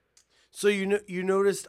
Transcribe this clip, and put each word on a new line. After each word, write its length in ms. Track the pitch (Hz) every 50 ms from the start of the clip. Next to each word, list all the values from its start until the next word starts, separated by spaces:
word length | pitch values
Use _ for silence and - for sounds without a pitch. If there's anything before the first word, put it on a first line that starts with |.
| _ _ _ _ _ _ _ _ _ _ _ -
So 60 | -
you 200 | 208 208 196 190
no-, 120 | 190 202 202 202
you 160 | - 180 180 185
noticed 460 | 185 190 196 196 202 185 196 -